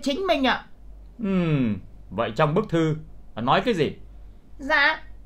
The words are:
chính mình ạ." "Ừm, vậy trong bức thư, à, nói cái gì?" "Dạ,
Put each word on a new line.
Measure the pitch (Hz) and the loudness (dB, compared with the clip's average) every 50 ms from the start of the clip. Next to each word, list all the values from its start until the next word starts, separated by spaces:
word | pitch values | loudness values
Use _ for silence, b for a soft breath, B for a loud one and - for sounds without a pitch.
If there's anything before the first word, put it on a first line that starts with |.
chính | - 269 285 - 392 370 | 2 -2 -2 0 2 2
mình | 330 285 269 247 | 2 4 4 2
ạ." | 208 - - - - - - - - - - - - - | 2 2 -2 -10 -18 -18 -18 -18 -18 -18 -18 -20 -12 -6
"Ừm, | 220 196 196 185 175 165 151 143 127 113 104 92 - - - - - - | -4 0 2 2 4 4 4 2 2 2 0 -2 -6 -12 -18 -18 -16 -10
vậy | - 95 117 110 117 | -4 -2 -2 -2 2
trong | - 160 151 147 | 2 2 4 4
bức | 196 - - | 2 0 2
thư, | - 165 160 160 151 156 - - - - - - - | 2 2 4 2 2 -2 -4 -12 -16 -16 -16 -12 -8
à, | - | -4
nói | 113 127 147 180 196 | 2 2 4 4 4
cái | 262 226 | 2 2
gì?" | 170 143 104 95 - - - - - - - - - - - - - | 2 2 0 0 -6 -14 -16 -16 -18 -18 -18 -18 -20 -20 -18 -16 -12
"Dạ, | 285 262 311 302 277 302 311 311 - - - - - | -2 0 2 4 4 4 2 0 -6 -14 -16 -16 -18